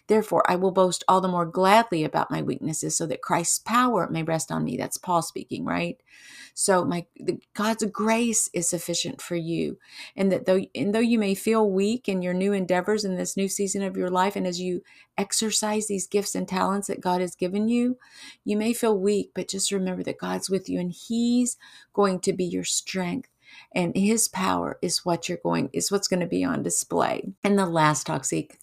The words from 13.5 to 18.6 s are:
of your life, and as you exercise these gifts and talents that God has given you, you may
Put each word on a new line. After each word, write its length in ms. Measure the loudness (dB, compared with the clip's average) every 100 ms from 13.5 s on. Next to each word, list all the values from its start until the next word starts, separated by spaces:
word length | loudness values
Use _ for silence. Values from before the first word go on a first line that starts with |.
| -2 -2 -2
of 160 | -2 -2
your 120 | 0
life, 260 | 2 0 0
and 100 | -4
as 140 | -4
you 240 | -4 -6 -8 -20 _ -6
exercise 720 | -2 0 0 0 0 0 0
these 200 | -4 -2
gifts 280 | -2 -2 -4
and 120 | -2
talents 400 | 0 0 0 -4
that 140 | -4
God 200 | 0 0
has 140 | -2 -2
given 320 | -2 0 2
you, 300 | 2 0 -2 -10 -20 -20 -8 -2
you 100 |
may 180 | 0